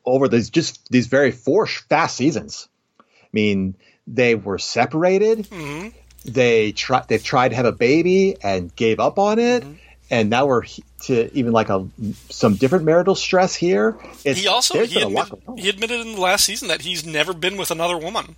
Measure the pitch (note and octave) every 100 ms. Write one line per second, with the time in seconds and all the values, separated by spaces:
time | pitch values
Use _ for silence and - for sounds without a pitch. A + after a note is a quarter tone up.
0 | B2 C3 C3+ B2 - E3 - - - B2
1 | A#2 C#3 C3+ - - F#3 E3+ - - D3+
2 | E3 - C#3+ A2+ - - - _ _ _
3 | _ _ _ A2 G#2+ G2 F#2+ F#2+ _ _
4 | - B2 B2 A2 G2 F#2 - A#2 B2+ D#3
5 | F3+ F#3+ A3 A3+ G3 F#3 D3 D3+ G#3+ -
6 | _ - - B2+ B2 A2+ G#2+ - - C3
7 | - A2+ - C3 B2+ A2+ A#2+ - A#2+ D#3
8 | F3 F#3+ F#3+ F#3+ G2+ F#2+ F2 - A2+ G#2+
9 | C3+ F3 G3+ A3 A#3+ B3 C#3 D#3 - _
10 | - B2 G#2 A#2+ C#3+ A#2+ - - - -
11 | - A#2+ A#2 C#3+ A#2+ A2+ G#2+ F#2+ F#2 -
12 | G#2 - - - A#2 G2 C3 F3+ D#3 E3+
13 | F3+ F#3 - F#3 F#3 - F3 G3 A3 A3
14 | - - C#3 E3+ G3 A#3 - - A#3+ F3
15 | - G3 - - - B3+ F#3+ G3 A3+ A#3+
16 | A3+ G#3 F3+ G3+ - G3 F3+ D#3+ E3 F3
17 | D#3+ D3+ D#3 E3+ F3+ G3 D#3+ D#3+ E3+ F3
18 | E3 A3 E3+